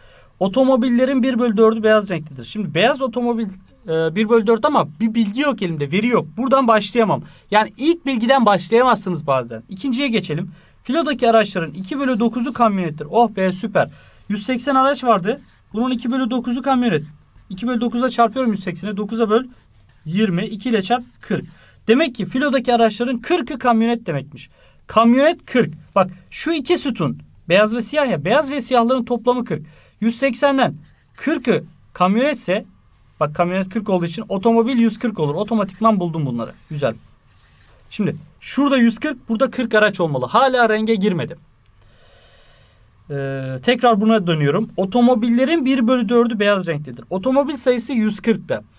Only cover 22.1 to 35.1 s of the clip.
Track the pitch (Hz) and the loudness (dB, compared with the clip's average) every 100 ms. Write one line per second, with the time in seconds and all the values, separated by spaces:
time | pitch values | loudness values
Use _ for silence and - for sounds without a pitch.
22.1 | - 180 254 285 262 247 233 226 214 240 | -4 -6 -2 0 0 2 2 2 0 -4
23.1 | 247 - 349 240 285 247 226 233 233 233 | -4 -2 -2 -2 -4 0 2 0 -2 -4
24.1 | 143 147 117 - _ _ _ - 214 233 | -6 -8 -16 -20 _ _ _ -2 2 4
25.1 | 254 294 349 - 247 156 - - 202 185 | 6 4 0 -2 0 0 -4 -4 0 0
26.1 | - - - 311 330 - 349 285 - 143 | -4 -16 -8 -4 -2 0 -2 -2 -2 -4
27.1 | - - - - 185 214 240 226 302 269 | -6 -14 -12 0 2 2 0 -4 -2 0
28.1 | 165 156 262 277 285 233 247 233 262 233 | 0 0 0 0 -4 0 0 2 0 -2
29.1 | 240 240 247 247 151 - - _ - 220 | -4 -2 -2 -2 -8 -10 -20 _ -6 -4
30.1 | 226 269 - 285 269 196 - - _ _ | 0 -2 0 2 2 0 -2 -16 _ _
31.1 | - 277 302 247 175 - _ _ - 185 | -8 -4 -2 0 -2 -2 _ _ -2 0
32.1 | 208 277 285 - 196 - _ _ _ _ | 2 0 -2 -4 -4 -6 _ _ _ _
33.1 | - 151 151 175 185 185 233 214 185 170 | -6 -4 0 0 -2 -4 -4 -2 -2 -2
34.1 | 170 226 196 233 233 226 254 233 220 247 | -6 -6 -2 2 2 2 2 2 0 -4